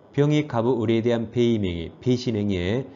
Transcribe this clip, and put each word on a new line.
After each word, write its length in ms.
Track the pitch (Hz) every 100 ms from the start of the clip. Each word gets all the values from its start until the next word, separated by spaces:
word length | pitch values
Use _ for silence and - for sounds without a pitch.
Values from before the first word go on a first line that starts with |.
| -
병이 340 | - 147 151 147
갑의 340 | 117 113 123
을에 200 | 107 113
대한 280 | 110 117 110
배임행위, 600 | 120 120 113 95 85 80 -
배신행위에 880 | 127 123 127 107 104 95 87 120 135